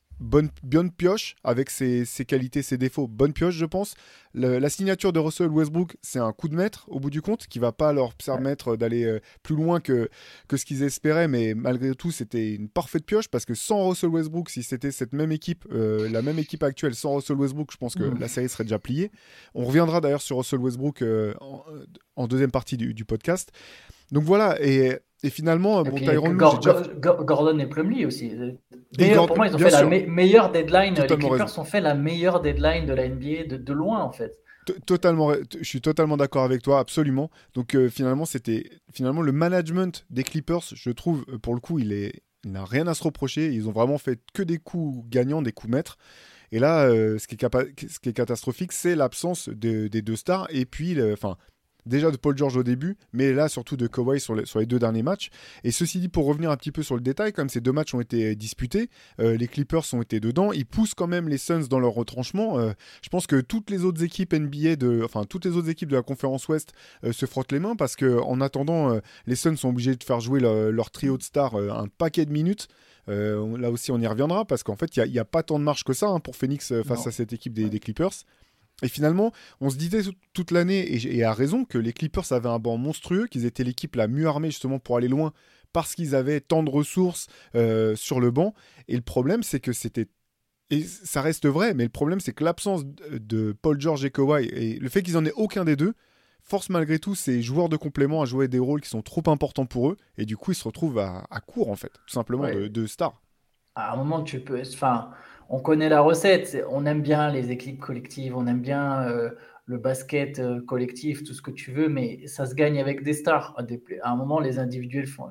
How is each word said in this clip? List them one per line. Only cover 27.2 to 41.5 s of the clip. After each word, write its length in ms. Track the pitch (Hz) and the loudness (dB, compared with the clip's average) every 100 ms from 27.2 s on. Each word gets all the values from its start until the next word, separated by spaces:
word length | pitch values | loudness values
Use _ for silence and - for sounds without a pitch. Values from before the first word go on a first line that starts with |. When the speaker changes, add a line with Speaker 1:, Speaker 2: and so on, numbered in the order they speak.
Speaker 2:
Gordon 340 | 156 143 156 156 | 4 4 4 4
et 80 | 135 | 0
Plumlee 400 | 151 175 254 147 | -2 0 0 -2
aussi. 200 | - 120 | -2 -8
Speaker 1:
Et 320 | 110 123 127 _ - - | -8 -8 -10 _ -20 -6
Speaker 2:
D'ailleurs, 240 | 127 180 214 | 4 8 8
Speaker 1:
Gord-, 100 | 170 | 6
Speaker 2:
pour 100 | 170 | 4
moi, 100 | 214 | 4
ils 60 | |
ont 20 | 151 | 6
Speaker 1:
bien 100 | 175 | 8
Speaker 2:
fait 60 | |
la 60 | 147 | 10
Speaker 1:
sûr. 100 | 151 | 8
Speaker 2:
me-, 160 | 180 185 | 4 2
meilleure 460 | 170 185 220 185 | 4 8 10 8
deadline, 420 | 170 156 180 196 | 4 4 4 6
les 60 | 185 | 4
Speaker 1:
Totalement 280 | 180 156 143 | 4 4 4
Speaker 2:
Clippers 160 | 127 - | 2 2
Speaker 1:
raison. 140 | - | -4
Speaker 2:
ont 20 | |
fait 160 | 147 208 | -4 0
la 140 | 160 | 2
meilleure 460 | 143 151 170 180 175 | 2 0 2 2 2
deadline 460 | 151 139 147 165 151 | 2 2 2 2 0
de 60 | |
la 140 | 131 127 | 0 -2
N 120 | 131 | -4
B 60 | 139 160 | -6 -6
A 40 | |
de, 120 | 160 127 | -6 -8
de 160 | 123 | -6
loin, 320 | 143 175 220 | -2 0 0
en 80 | 139 | -2
fait. 260 | - 113 - _ - - | -6 -10 -12 _ -10 -8
Speaker 1:
T-, 80 | - - | -6 0
totalement 400 | 180 180 165 151 | 2 4 4 4
ra-, 120 | 143 | 2
t-, 200 | - 165 | -2 -10
je 60 | |
suis 160 | 156 131 | -8 -2
totalement 360 | 156 156 156 147 | 0 2 2 2
d'accord 280 | 139 143 | 2 2
avec 180 | 127 127 | 2 2
toi, 160 | 139 139 | 4 2
absolument. 520 | 127 - 147 131 156 - _ | 2 0 2 0 -2 -8 _
Donc, 200 | 131 120 | -6 0
euh, 140 | 139 127 | 4 4
finalement, 380 | - 131 135 165 | 2 0 0 -2
c'était, 440 | 131 117 110 - - _ | -4 -2 -4 -4 -16 _
finalement, 300 | - 127 151 | -4 -2 0
le 100 | 156 | 2
management 760 | 139 170 180 160 175 185 - - | 2 2 2 0 0 -2 -4 -8
des 120 | 123 | -6
Clippers, 400 | 131 156 143 170 - | -4 -4 -2 -2 -4
je 180 | - 123 | -8 -6
trouve, 340 | 120 175 156 120 | -4 -2 -2 -4
euh, 60 | 120 | -8
pour 160 | - | -4